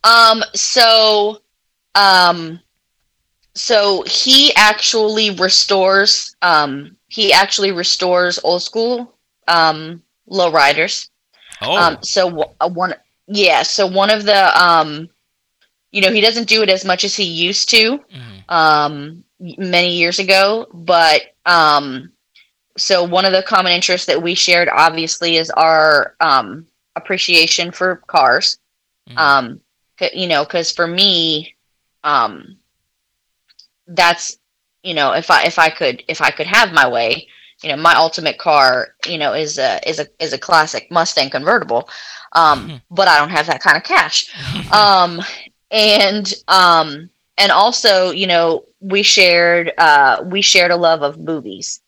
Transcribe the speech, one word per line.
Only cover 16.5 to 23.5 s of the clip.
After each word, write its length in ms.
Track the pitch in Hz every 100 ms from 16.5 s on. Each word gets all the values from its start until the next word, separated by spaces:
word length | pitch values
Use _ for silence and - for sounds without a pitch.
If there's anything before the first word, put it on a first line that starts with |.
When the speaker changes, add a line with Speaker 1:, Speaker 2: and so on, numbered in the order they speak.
| 220
Speaker 1:
it 80 | 208
as 140 | 190
much 220 | 190 185 202
as 100 | -
he 80 |
used 460 | 190 165 175 196 -
to, 280 | 233 220 285 _
Speaker 2:
Mm-hmm. 400 | 156 117 95 -
Speaker 1:
um, 680 | 170 160 151 147 151 147 165 _ _
y-, 160 | 180 -
many 380 | 185 180 180 175
years 240 | 170 180
ago, 480 | 190 190 196 220 226
but, 480 | 175 165 175 165 151 - _ 170
um, 680 | 175 156 147 143 127 87 _ _ _ _ _ _ -
so 260 | - 190
one 200 | 175 185
of 80 | 190
the 100 | 185
common 280 | 190